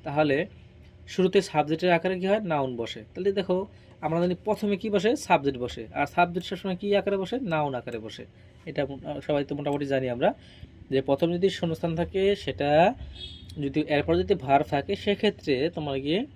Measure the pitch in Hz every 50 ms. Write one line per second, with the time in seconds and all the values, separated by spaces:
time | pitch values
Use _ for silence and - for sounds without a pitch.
0 | - 160 143 151 156 147 135 143 185 - - - - - - - - - - -
1 | - - - - 180 185 - 196 185 - - 151 147 147 160 160 180 180 175 165
2 | 170 185 190 180 185 190 202 220 214 175 156 147 135 131 123 113 117 - - 113
3 | - - - 185 190 202 196 196 180 - 180 180 190 - - - - - - -
4 | - 151 160 170 175 180 180 175 - 214 214 208 214 202 202 185 226 214 202 196
5 | 170 214 262 285 - - 180 156 139 139 131 120 123 120 - 123 113 107 - 143
6 | 143 - - - 175 175 170 185 175 - 202 180 - 196 185 180 - 202 202 202
7 | 190 202 202 190 190 175 233 269 277 180 160 156 147 143 131 120 117 127 117 113
8 | 107 110 - - 113 - - - - - - - - 165 139 151 143 131 139 131
9 | - 151 147 143 - - 151 143 143 - 143 143 143 147 143 143 143 135 135 131
10 | 131 123 120 120 151 202 277 - - - - - - - - - - - 131 135
11 | 135 - 139 139 175 170 175 175 185 190 175 - - 165 160 160 - 170 160 160
12 | 175 165 - 190 190 196 202 196 - 143 131 - 143 143 147 156 175 208 262 -
13 | - - - - - - - - - - - 160 143 139 135 151 151 147 151 143
14 | 147 - 165 175 185 185 202 156 131 135 139 143 151 - 151 143 139 - 202 -
15 | - 208 202 196 - 208 202 - - 160 135 123 143 170 180 170 151 143 135 135
16 | 135 143 160 208 269 294 -